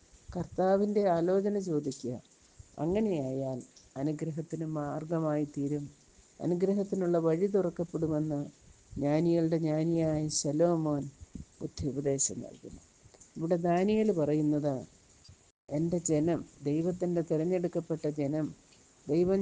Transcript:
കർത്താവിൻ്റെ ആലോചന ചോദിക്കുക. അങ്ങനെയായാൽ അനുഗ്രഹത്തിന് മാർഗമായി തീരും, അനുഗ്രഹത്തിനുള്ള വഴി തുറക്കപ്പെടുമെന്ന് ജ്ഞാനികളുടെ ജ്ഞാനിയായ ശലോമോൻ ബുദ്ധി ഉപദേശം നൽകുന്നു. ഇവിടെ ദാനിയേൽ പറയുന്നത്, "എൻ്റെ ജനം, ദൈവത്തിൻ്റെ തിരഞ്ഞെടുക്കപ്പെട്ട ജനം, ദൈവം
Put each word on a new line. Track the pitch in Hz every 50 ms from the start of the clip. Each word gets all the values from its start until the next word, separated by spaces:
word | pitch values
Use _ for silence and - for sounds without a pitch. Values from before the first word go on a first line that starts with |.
| - _ - - - -
കർത്താവിൻ്റെ | - 180 170 - - - 185 190 196 196 208 208 202 214 202 190
ആലോചന | 170 170 165 180 190 196 196 208 208 202
ചോദിക്കുക. | 190 185 151 147 147 139 123 - - 120 123 - - - - _ - - _ - - - -
അങ്ങനെയായാൽ | - 151 165 190 214 226 208 180 147 135 131 131 135 135 131 131 120 110 - _ - - - -
അനുഗ്രഹത്തിന് | 131 143 156 151 156 160 160 143 165 160 - 165 160 160 156 156
മാർഗമായി | 151 147 143 139 156 156 156 170 160 160 156 147 151 147
തീരും, | 147 - 143 143 143 147 147 147 143 - - - _ _ - - _ _ -
അനുഗ്രഹത്തിനുള്ള | - 156 175 175 190 190 202 202 196 196 - 196 180 175 175 170
വഴി | 165 165 160 165 196
തുറക്കപ്പെടുമെന്ന് | 196 202 196 180 170 - - 170 - - 160 165 160 156 151 156 156 147 143 143 - - _ - - - _ _ - -
ജ്ഞാനികളുടെ | - - 143 147 156 170 170 170 170 165 160 165 160
ജ്ഞാനിയായ | 165 156 151 156 160 170 165 165 160 156 156 151 156 151 151
ശലോമോൻ | - - - - 156 170 175 170 160 156 151 147 143 139 139 - - - - - - - _ _
ബുദ്ധി | - - - - - 165
ഉപദേശം | 135 120 139 139 139 139 135 - - - 123
നൽകുന്നു. | - - - - - 117 - - - _ _ _ - - - - - - -
ഇവിടെ | - 160 165 180 170
ദാനിയേൽ | 175 175 170 180 190 208 214 220 220 214
പറയുന്നത്, | 185 165 147 147 151 151 151 147 151 147 147 147 135 123 - - - - _ _ - _ _ - - _ _ _ _ _ _ -
"എൻ്റെ | 139 151 165 170 180 170 165
ജനം, | 160 156 151 156 175 165 117 - - - - 139
ദൈവത്തിൻ്റെ | 143 147 160 165 180 175 180 180 180 175 170
തിരഞ്ഞെടുക്കപ്പെട്ട | 160 - 160 156 160 180 185 180 175 170 - 170 165 - 160 151 - 151 147
ജനം, | 151 143 139 156 156 151 - - - - - - - - _ _ _ -
ദൈവം | - 175 170 180 180 196 196